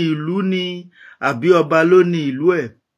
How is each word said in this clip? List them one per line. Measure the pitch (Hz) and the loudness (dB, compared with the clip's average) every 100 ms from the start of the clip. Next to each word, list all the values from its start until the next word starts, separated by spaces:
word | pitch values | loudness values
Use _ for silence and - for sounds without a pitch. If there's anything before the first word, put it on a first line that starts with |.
ìlú | 165 151 156 190 | 0 -2 -4 -4
ni, | 190 185 180 180 180 _ - - | -2 -4 -4 -10 -16 _ -20 -6
àbí | 135 120 160 | -6 0 2
ọba | 175 147 160 | 2 4 2
ló | 170 185 | 4 4
ní | 175 170 | 2 0
ìlú | 139 131 170 | -4 -2 0
ẹ̀? | 170 120 - _ | 0 -4 -12 _